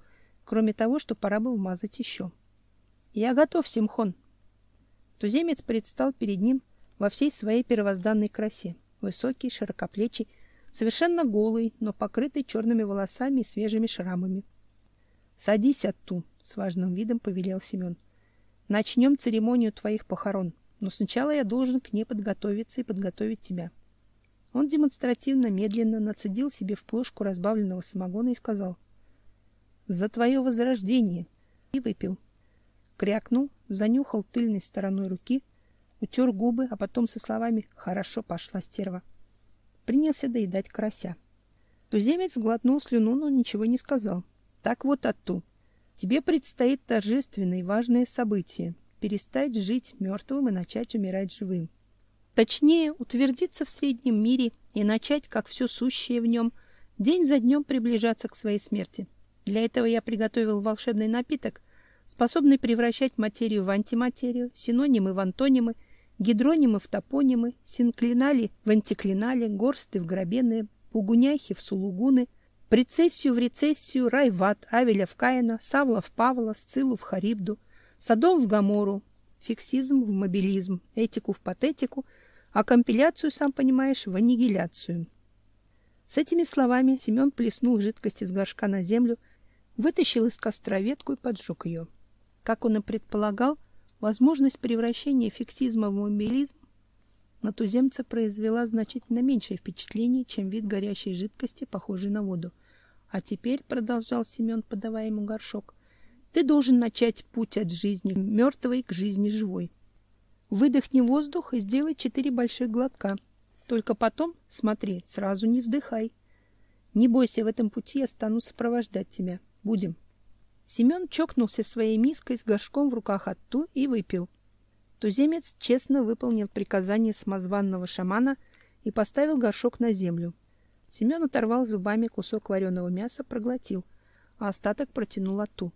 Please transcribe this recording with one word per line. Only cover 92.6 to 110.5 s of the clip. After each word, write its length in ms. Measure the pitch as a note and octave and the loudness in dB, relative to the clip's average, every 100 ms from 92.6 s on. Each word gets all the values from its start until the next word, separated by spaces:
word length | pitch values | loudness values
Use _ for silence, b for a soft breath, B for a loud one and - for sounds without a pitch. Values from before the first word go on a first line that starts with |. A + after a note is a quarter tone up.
| A3+ | 0
он 100 | G#3+ | 0
и 40 | |
предполагал, 800 | - A3 - G#3 G#3 G3+ B3+ D4+ - - - - | -2 -8 -4 -2 -2 0 0 -2 -8 -20 -20 -6
возможность 540 | G#3+ G#3+ C4+ D4 C4+ - | -2 4 4 6 2 2
превращения 720 | A#3 A3+ A#3 A#3 C#4+ C4+ A3 | -2 0 0 -2 0 2 0
фиксизма 580 | - A3+ - C4 A3 G#3 | -2 -8 -2 -2 0 0
в 60 | |
мобилизм 640 | G3 G#3 G#3 G#3 C4 C#4+ - _ _ _ _ _ _ _ _ | 0 -2 -2 0 0 -2 -6 _ _ _ _ _ _ _ _
на 140 | A3 | -6
туземца 500 | - G#3 A#3 C4 - | -2 0 2 2 0
произвела 640 | - A#3 G#3+ G3+ A3 A3+ A#3 | -6 -2 -2 -2 -2 0 0
значительно 540 | A3+ G#3+ C4 - A#3 | -2 -2 -6 -4 0
меньшее 360 | B3+ A#3+ - F#3 | 2 2 0 -8
впечатление, 680 | - - - G#3+ A#3+ B3+ A#3+ | -10 -12 -8 -2 0 0 -2
чем 240 | - F#3+ | -4 -4
вид 160 | A3 G#3 | -4 -4
горящей 480 | G3+ G3+ G3 G3 | -2 -4 -4 -6
жидкости, 500 | F3+ G#3 - B3 - | -6 -6 -6 -10 -8
похожей 460 | C4+ F#3+ - F#3 G3+ | -10 -8 -6 -6 -2
на 120 | G#3 | -2
воду. 300 | G3 F3+ F3 - b b b b b | -2 -4 -6 -12 b b b b b
«А 140 | F#3+ | -8
теперь», — 400 | - F#3+ A#3+ C4+ - | -6 -6 -4 -4 -4
продолжал 580 | B3+ A3 A#3 A3+ A#3+ A3+ | -6 -2 -4 -2 -4 -4
Семён, 360 | - A3+ A3+ | -4 -2 -4
подавая 440 | - G3+ A3 A3 A3 | -6 -8 -6 -6 -4
ему 180 | G#3+ | -4
горшок, — 500 | G#3 A3 - G#3 - - b b b b _ | -4 -6 -8 -10 -10 -20 b b b b _
«ты 100 | E4 | 0
должен 360 | C#4 D4 B3+ B3 | 4 6 6 6
начать 460 | A#3 - A#3 - | 4 2 0 0
путь 320 | - A#3 A3 G#3 | -6 -6 -4 -2
от 140 | F3 | -4
жизни 420 | E3+ G3+ F#3+ F#3+ | -2 -2 -2 -2
мёртвой 680 | F#3+ F#3+ G#3+ C4 - B3+ B3+ | -2 0 4 2 2 -4 -4
к 100 | - | -4
жизни 380 | F3 G3+ G3 G#3 | -4 -2 0 0
живой. 420 | G#3+ G#3 F3+ F3 _ _ _ _ _ _ _ - | -2 -4 -6 -8 _ _ _ _ _ _ _ -4